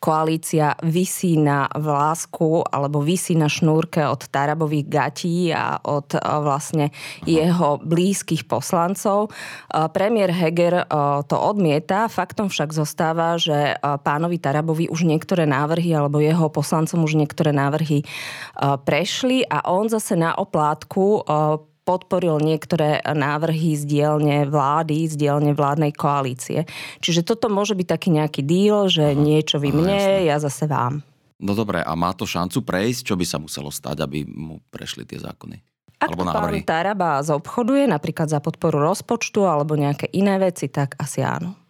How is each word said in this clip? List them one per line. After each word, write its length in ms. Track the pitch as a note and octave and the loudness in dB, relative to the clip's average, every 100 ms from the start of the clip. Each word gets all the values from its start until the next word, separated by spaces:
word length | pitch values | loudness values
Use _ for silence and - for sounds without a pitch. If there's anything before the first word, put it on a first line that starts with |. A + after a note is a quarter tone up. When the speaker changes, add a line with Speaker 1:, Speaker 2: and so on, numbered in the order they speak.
Speaker 1:
koalícia 720 | - D#3 D#3+ D#3+ - D#3+ D3+ - | 2 2 2 0 0 2 2 0
visí 560 | E3 D#3+ F#3+ - F#3 D#3+ | 0 0 0 -2 2 4
na 320 | D3 C#3+ C3+ | 4 2 0
vlásku 960 | - D3+ C#3+ D3 E3 - - E3 E3 - | -2 -2 0 0 0 -6 -2 0 2 0
alebo 320 | C3+ C#3+ D3 | -2 0 0
visí 320 | C#3+ F3+ - E3 | 0 0 2 2
na 120 | D3+ | 2
šnúrke 600 | - D#3+ D#3 E3 - D3 | 2 2 2 0 0 0
od 200 | C3+ - | -2 -4
Tarabových 540 | - C#3+ D3+ D#3 D3+ C#3 | -2 0 0 0 -2 -2
gatí 640 | D3+ C3 - F3 E3+ F3 | 0 -2 -2 -4 0 0
a 240 | D#3 - - | 0 -2 -4
od, 320 | - C#3+ C#3 D#3 | -2 -4 -2 -4
a, 240 | - D3 | -2 -2
vlastne 480 | D3 C#3 - D#3+ D3 | 0 -2 -2 -2 -2
Speaker 2:
Aha. 400 | - - - - | -4 -16 -10 0
Speaker 1:
jeho 480 | D#3+ D#3+ F3 D#3 C#3+ | 2 4 2 2 0
blízkych 640 | - E3 F#3 G3 - D#3+ - | 0 2 2 0 -2 -4 -2
poslancov. 800 | - D3 F3+ E3+ G3 A3 G3+ G#3 - - - - | -4 0 0 0 0 0 0 0 -6 -16 -16 -6
A 240 | - D#3+ | -2 0
premiér 400 | E3+ G3 A3+ F#3+ | 0 0 2 2
Heger, 560 | E3+ E3 E3+ F3 F3 - | 2 2 2 2 2 0
a, 320 | D3+ C#3+ C#3+ C#3+ | 0 2 0 0
to 80 | D#3 | 0
odmieta. 720 | D#3+ G#3 F3 D3 D#3 G3 A3+ | 2 2 2 2 0 0 0
Faktom 400 | - F3+ - G3+ | -2 -4 -2 -4
však 240 | - D3+ | -2 -4
zostáva, 640 | D#3 D3+ - E3 E3 E3 E3+ | -2 -4 0 0 2 0 0
že, 400 | D#3+ D3 D3 - | 0 2 2 0
a, 240 | C#3+ C#3+ | -2 -2
pánovi 400 | - D3 E3+ F3 | -2 0 0 -2
Tarabovi 480 | - D3 E3 D#3+ E3 | 0 0 0 -2 -2
už 160 | E3 | 0
niektoré 380 | F3 D#3 - F3 | 2 2 0 0
návrhy 480 | D#3 C3+ D3 E3 E3+ | 2 2 0 0 2
alebo 320 | D#3+ C#3+ D3 | 2 2 2
jeho 240 | D3+ E3+ D#3+ | 2 4 2
poslancom 480 | D#3 C#3+ D#3+ D#3+ F3 | 0 0 0 0 0
už 160 | D#3 D#3 | 2 2
niektoré 320 | D3 - D#3 | 0 0 0
návrhy, 560 | C#3+ C#3 D3+ D#3 D3 D3 - - - - | 2 0 0 0 0 -2 -10 -12 -14 -14
a, 240 | - C#3 C#3 | -2 0 0
prešli 640 | C#3 C#3+ F#3+ - B3+ C4 | 0 0 0 -2 0 2
a 240 | - D3+ - | 0 -2 0
on 240 | F3+ A3 | 0 0
zase 240 | A3 - | -2 0
na 240 | F3+ E3 - | 0 2 0
oplátku 880 | G3+ F3 D3+ D#3 - - F#3+ G#3+ - | -2 0 0 0 -4 0 2 2 2
o, 80 | D3+ D3+ D#3 D3+ _ | 0 2 0 -4 _
podporil 560 | - F3+ - F#3 F3 D3+ | -2 -2 0 0 2 2
niektoré 600 | D3+ D#3+ - E3+ D3+ D3+ | 2 0 -2 0 2 0
návrhy 680 | - D#3 C#3 D3 E3 D#3+ E3 | 0 0 0 0 0 0 0
z 100 | D3+ | 0
dielne 580 | D3 D3 D3 D3+ D3 C#3+ | 0 2 2 2 2 2
vlády, 600 | C#3+ D3+ C3+ D3 E3 D3+ D#3+ | 2 2 2 2 0 0 -2
z 80 | D3+ | 0
dielne 360 | C#3+ D3 D3 | 0 2 2
vládnej 400 | C#3+ C#3+ D3 D3+ | 2 2 2 0
koalície. 760 | D3 D3+ C#3+ C3+ B2 - A#2+ E3 - - - | 0 0 0 -2 -6 -6 -4 -4 -8 -16 -8
Čiže 240 | F#3 E3+ | -2 0
toto 220 | E3+ A3+ A3+ | 0 0 0
môže 260 | G3+ G#3 | 0 0
byť 140 | G3+ F3+ | -2 -2
taký 220 | E3 - | -2 2
nejaký 300 | D#3 D3+ D3+ | 2 2 -2
deal, 440 | C#3 F3 G3+ G#3 G3 | 0 4 4 4 2
že 200 | E3+ D3 | 2 2
Speaker 2:
Aha. 80 | |
Speaker 1:
niečo 420 | C#3+ D3 D3+ D3+ D3+ | 4 4 4 2 0
vy 140 | C#3+ | 0
Speaker 2:
Aha, 60 | D3 | 2
Speaker 1:
mne, 180 | E3+ G3 | 2 2
Speaker 2:
jasné. 260 | G3 G3 | 2 2
Speaker 1:
ja 120 | F3 D3 | 2 0
zase 260 | D3 - D#3 | -2 -4 -2
vám. 400 | C3 A#2+ C#3+ - _ _ _ | 0 -2 -4 -10 _ _ _
Speaker 2:
No 160 | G2 | -4
dobre, 260 | G2+ G#2+ F2+ | -2 0 -2
a 140 | D#2+ | -2
má 180 | D#2+ F2 | 0 -2
to 140 | F#2 | -2
šancu 340 | F#2+ - F2+ - | -4 -4 -2 -2
prejsť? 400 | - F2+ G#2+ B2 | -2 -2 0 -2
Čo 100 | - | -4
by 100 | F#2+ | -2
sa 120 | E2+ D2 | -2 -4
muselo 320 | D2+ - C#2+ | -8 -10 -10
stať, 320 | C#2+ - C#2+ | -10 -8 -6
aby 240 | C#2+ D2 | -4 -4
mu 340 | D2 - D#2+ D#2 _ | -6 -10 -12 -14 _
prešli 380 | - - - | -16 -14 -14
tie 100 | - - | -12 -14
zákony? 440 | - - - - _ _ _ _ | -14 -14 -16 -18 _ _ _ _
Speaker 1:
Ak 120 | - | -4
Speaker 2:
Alebo 140 | E3+ | -2
Speaker 1:
to 60 | F3+ | -2
pán 60 | D#3+ | -2
Speaker 2:
návrhy? 180 | E3 E3 | -2 -4
Speaker 1:
Taraba 600 | D#3 D#3+ F3 G#3 F3 C#3+ | -2 -2 -2 -2 0 0
zobchoduje, 640 | D3 D3 - - A#3 C4+ C#4 | 0 -2 -2 -4 0 2 2
napríklad 400 | D3+ - D#3 D#3 | 0 -2 -4 -2
za 120 | D3+ | 0
podporu 440 | D#3+ - E3+ D#3 | -2 -2 0 2
rozpočtu 600 | D3 F#3+ - A#3 - - | 2 0 -2 -2 -2 0
alebo 300 | F#3+ D3+ D3 | 2 2 0
nejaké 360 | D3+ C#3+ C#3+ - | 0 0 -2 -4
iné 260 | - G3+ F#3+ | 0 2 2
veci, 280 | F#3+ F3 C#3+ | 0 -2 -6
tak 300 | - C#3 - | -4 -4 -4
asi 240 | D3 - | -8 -4
áno. 340 | C3 C#3+ E3+ G3+ _ | -2 -2 -6 -10 _